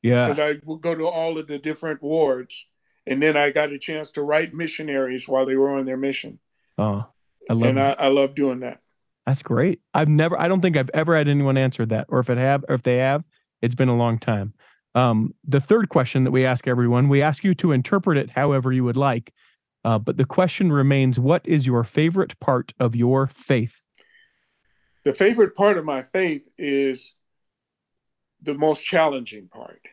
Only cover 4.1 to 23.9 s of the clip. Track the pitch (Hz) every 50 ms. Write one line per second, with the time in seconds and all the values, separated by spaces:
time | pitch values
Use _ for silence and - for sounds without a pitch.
4.1 | _ - 147 143 147 156 165 160 - 156 170 156 160 - 160 151 143 135 135 127
5.1 | 127 127 127 - 135 131 135 135 135 135 139 139 139 135 135 131 131 131 135 139
6.1 | 131 - - - - - _ _ _ _ _ _ _ - 104 107 101 101 113 -
7.1 | _ _ _ _ _ _ - - 117 113 117 123 131 135 139 139 135 - 156 135
8.1 | 135 139 139 135 143 143 139 135 127 123 127 120 - _ _ _ _ _ _ _
9.1 | _ _ _ - 135 135 - - 120 110 139 185 - - _ _ _ 143 156 151
10.1 | 151 147 156 170 175 139 151 170 190 190 175 185 165 151 131 127 - 156 156 156
11.1 | 170 156 147 143 143 143 143 139 135 135 135 131 127 - 120 113 113 113 143 -
12.1 | - 131 123 - 123 120 127 135 139 139 139 - 139 127 - 127 123 123 131 131
13.1 | 139 147 165 _ _ _ _ _ _ _ - 120 123 123 131 131 120 120 120 117
14.1 | 113 110 - - 113 104 98 104 - _ _ _ _ _ _ _ _ 123 127 123
15.1 | 117 107 113 143 - _ _ 160 135 139 135 - 208 233 214 147 - 160 127 123
16.1 | - 135 131 127 127 131 131 131 127 120 - 131 123 123 123 120 120 123 131 139
17.1 | 139 139 143 156 147 - - 196 180 - - 175 147 135 123 - - 196 185 196
18.1 | 160 139 - 120 - 127 139 143 139 135 123 131 131 127 127 120 120 131 139 139
19.1 | 123 117 117 - _ _ _ _ _ _ _ _ _ _ _ 113 113 110 113 -
20.1 | - - 135 139 - - 180 180 - - 196 180 147 143 135 139 139 135 135 131
21.1 | 123 127 123 139 165 180 _ - 165 151 131 131 123 120 113 - - - 156 165
22.1 | 170 190 180 - - _ - - 135 123 - - - _ 127 120 113 117 120 123
23.1 | 131 135 135 131 - - - - 139 120 107 113 _ _ _ _